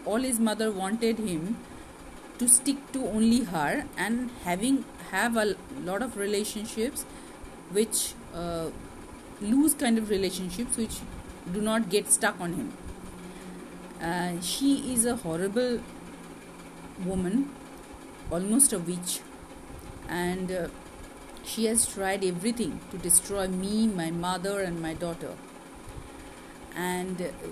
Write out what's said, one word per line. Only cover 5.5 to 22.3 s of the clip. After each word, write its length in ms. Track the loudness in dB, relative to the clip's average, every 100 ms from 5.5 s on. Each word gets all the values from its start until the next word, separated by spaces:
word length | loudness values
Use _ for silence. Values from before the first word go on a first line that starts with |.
| 0 -6 -6
lot 200 | -2 0
of 120 | -2 -2
relationships 880 | 0 2 0 -4 -4 -2 -2 -2 -8 -12 -16 -16 -16 -14 -2
which, 420 | 2 2 2 -2 -6 -10
uh, 360 | -6 -4 -2 -4 -6 -12 -14 -14 -16 -14 -4
loose 320 | 4 6 6
kind 240 | 6 4 4
of 120 | 4
relationships 680 | 2 2 0 -4 -2 -2 0
which 220 | -2 -4 -8 -10 -12 -10 -4
do 100 | 0
not 280 | 2 4 4
get 200 | 4 4
stuck 300 | 4 4 2
on 140 | -2
him. 200 | -2 -4 -6 -10 -10 -12 -12 -14 -14 -12 -12 -12 -14 -12 -6
Uh, 380 | -2 0 0 -2
she 520 | -2 4 6 4 4
is 120 | 4 4
a 100 | 4
horrible 640 | 0 0 2 2 2 0 -4 -14 -14 -14 -14 -16 -16 -16 -16 -14 -14 -6
woman, 460 | -2 0 2 2 2 -4 -14 -16 -16 -16 -16 -12 -4
almost 420 | -2 4 6 6
a 60 | 6
witch, 440 | -2 -4 -4 -6 -8 -16 -14 -14 -14 -14 -12 -12 -6
and, 440 | -2 0 0 0
uh, 160 | -2 -2 -6 -14 -14 -14 -14 -16 -12
she 220 | -6 2 4
has 220 | 4 2
tried 360 | 2 0 2
everything 560 | 2